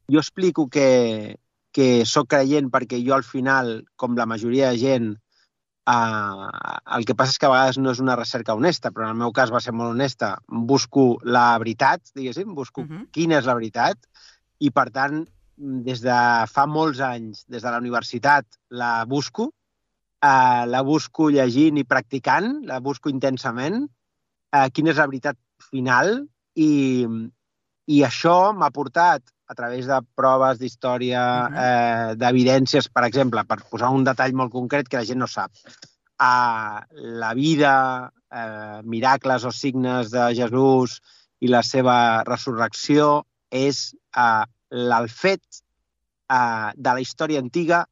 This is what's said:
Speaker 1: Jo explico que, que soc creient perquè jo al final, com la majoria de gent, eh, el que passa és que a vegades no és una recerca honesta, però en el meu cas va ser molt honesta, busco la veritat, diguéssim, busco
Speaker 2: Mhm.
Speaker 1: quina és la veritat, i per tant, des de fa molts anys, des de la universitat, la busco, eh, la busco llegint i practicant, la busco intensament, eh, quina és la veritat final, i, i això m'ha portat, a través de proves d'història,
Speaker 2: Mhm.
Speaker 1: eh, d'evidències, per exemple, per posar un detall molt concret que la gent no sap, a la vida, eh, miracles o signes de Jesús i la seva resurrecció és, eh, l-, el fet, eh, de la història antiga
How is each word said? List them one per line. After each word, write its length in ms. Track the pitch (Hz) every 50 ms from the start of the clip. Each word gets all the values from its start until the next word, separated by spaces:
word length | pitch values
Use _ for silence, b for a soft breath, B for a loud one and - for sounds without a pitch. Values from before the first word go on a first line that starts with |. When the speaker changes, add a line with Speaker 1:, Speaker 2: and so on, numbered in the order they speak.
| _ -
Speaker 1:
Jo 120 | 139 156
explico 480 | 147 - - 190 185 180 151 165 151 123
que, 640 | - 143 135 131 131 123 120 113 110 107 104 107 104 - _ _ _ _ _ _
que 320 | - 143 135 127 123 117 113
soc 220 | 113 - 151 135 -
creient 400 | 156 139 135 135 147 151 139 127
perquè 320 | - 131 127 - 131 120 120
jo 100 | 131 135
al 100 | 135 127
final, 580 | - - 135 127 135 135 135 127 117 113 113 - _ _
com 180 | - 131 120 120
la 80 | 120 117
majoria 440 | 113 113 107 113 117 120 135 135 127
de 80 | 123 113
gent, 320 | 123 135 135 123 117 110 104 107 _ _ _ _ _ _ _ _ _ _ _ _ -
eh, 640 | 123 120 117 113 113 110 107 104 101 98 98 98 - - - - 50 50 50 - - -
el 80 | 120 113
que 100 | 110 117 -
passa 160 | 127 131 -
és 40 | -
que 80 | - 139
a 40 |
vegades 260 | 127 127 135 131 127 135
no 120 | 135 131
és 80 | 123 120
una 160 | 131 131 127
recerca 380 | 117 117 - - 120 110 - 110
honesta, 360 | 107 143 180 160 - - 117
però 180 | 95 110 110 110
en 80 | 113
el 40 | 113
meu 120 | 120 120
cas 180 | 107 139 127 120
va 80 | 120 120
ser 120 | 110 123
molt 180 | 113 117 117 117
honesta, 440 | 117 123 139 131 - - 117 104 95 - _
busco 720 | - - 117 117 117 139 139 - - - 139 135 123 117 - -
la 260 | 120 123 123 120 120 117 113
veritat, 420 | 117 117 110 - 139 135 165 180 _ _ -
diguéssim, 400 | 139 131 127 117 151 196 220 185
busco 300 | 139 127 - - - 160
Speaker 2:
Mhm. 240 | 147 160 185 262 -
Speaker 1:
quina 280 | - 151 170 165 160 143
és 60 | 123
la 80 | 131 123
veritat, 440 | 120 113 110 - 117 123 165 202 - _ _ b b b b b b b _ _ -
i 100 | 151 139
per 200 | 120 143 127 -
tant, 360 | 107 135 135 143 151 156 165 - _ _ _ _ _
des 440 | - 143 139 131 131 120 131 127 117
de 160 | 117 127 123 120 120 120 120 117 113 -
fa 180 | - 143 139
molts 340 | 151 151 156 160 156 139 127
anys, 440 | 139 127 120 117 113 110 104 - -
des 160 | - 123 117
de 80 | 107 123
la 80 | 120 120
universitat, 640 | 120 123 120 117 113 - - 120 110 139 147 143 110 _ _ _ _ -
la 340 | 123 123 123 120 117 117 113
busco, 480 | 117 135 143 135 - - - 226 311 - _ _ _ _ _ _ _ _ _ _ _ _ -
eh, 420 | 151 143 135 131 127 127 123 120 120
la 160 | 120 123 127
busco 460 | 135 135 156 151 - - _ - 160 151
llegint 460 | 143 139 131 123 117 135 156 160 147 147
i 60 | 135
practicant, 800 | - 139 131 - - 139 131 - 139 131 156 196 240 277 302 254
la 140 | 160 135 127
busco 280 | 123 135 135 - - 151
intensament, 800 | 135 135 143 135 131 123 - 127 113 120 131 160 208 247 294 294 _ _ _ _ _ _ _ _ _ _ _ -
eh, 180 | - 143 135 131
quina 180 | - - 151 165
és 60 | 151
la 100 | 151 151
veritat 300 | 139 131 127 - 147 135 _ _ _ _ _ _ _
final, 560 | - 131 127 131 123 123 147 196 226 269 294 - _ _ _ _ -
i, 520 | 160 156 156 147 143 135 131 127 127 120 117 113 113 113 123 - _ _ _ _ _ _ _ _ _ _
i 160 | - 151 143
això 500 | 139 123 - - - 165 175 180 190 208 214
m'ha 160 | 190 156 143
portat, 520 | 120 143 139 131 - 170 175 175 160 139 - _ _ _ _
a 80 | - 120
través 320 | - 120 120 123 127 123
de 120 | 131 139 131 120 _ _
proves 440 | - 131 131 131 131 131 131 131 113
d'història, 600 | 127 120 - - - 127 123 123 127 123 123 123 123 123 123 123 123 123
Speaker 2:
Mhm. 60 | 143
Speaker 1:
eh, 580 | 139 127 123 123 120 120 120 117 117 117 113 110
d'evidències, 720 | 113 123 123 127 127 123 127 131 135 135 - - 139 117 -
per 140 | - 123 123
exemple, 400 | 117 107 139 135 127 117 110 101
per 140 | - 113 - - -
posar 200 | - 107 120 127
un 140 | 135 135 131
detall 280 | 135 127 - 131 131 127
molt 180 | 131 131 117
concret 360 | 117 127 123 120 143 143 139 -
que 80 | 139 123
la 60 | 113
gent 140 | 104 127 127
no 80 | 123
sap, 240 | - - 107 95 95 _ B B B B B B B B B _ _ _ -
a 640 | 135 127 123 123 123 120 113 110 110 104 104 104 - _
la 400 | 160 151 123 117 117 117 117 110 113
vida, 800 | 127 143 160 160 143 147 139 135 135 131 131 127 127 127 - _ _ _ -
eh, 500 | 123 120 113 110 110 107 107 107 104 107 110
miracles 600 | 113 117 113 123 131 139 135 - 131 127 123 110
o 60 | 123
signes 580 | 110 - - 139 123 131 127 127 127 127 120 107
de 240 | 117 123 120 120 120
Jesús 640 | 117 123 113 117 131 135 135 131 131 127 123 - - b b b b b b b -
i 80 | 127 123
la 140 | 123 120
seva 600 | 117 - - 131 127 127 123 123 120 117 113 113 113
resurrecció 1000 | 117 123 - - 139 117 113 117 110 - - - - 147 147 147 147 147 147 - _ _ _ _ -
és, 440 | 127 131 135 143 135 - - - - _ _ _ -
eh, 300 | 127 120 117 110 107 107 - _ _ _ -
l-, 220 | 135 123 123 123 120 113
el 100 | 120 113
fet, 320 | 117 - - 190 196 180 _ _ - - _ _ _ _ _ _ _ _ _ _ _ _ _ -
eh, 440 | 131 127 120 120 113 110 110 104 -
de 140 | 143 123 127
la 80 | 123 127
història 380 | 131 - - - 160 156 151 143
antiga 480 | 127 120 - 170 170 156 170 170 - -